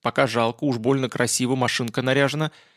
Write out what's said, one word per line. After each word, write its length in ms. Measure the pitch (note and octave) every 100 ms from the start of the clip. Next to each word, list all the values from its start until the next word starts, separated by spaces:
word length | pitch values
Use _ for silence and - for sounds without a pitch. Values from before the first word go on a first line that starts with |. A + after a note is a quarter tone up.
пока 260 | A#2 - C3+
жалко, 360 | A2+ A2+ A#2+
уж 140 | D3 A#2+
больно 320 | A2+ C#3 B2+
красиво 460 | - B2 - B2 C3
машинка 480 | A#2+ - A#2+ A#2+
наряжена, 480 | B2+ C3 C#3 D3 D#3 - _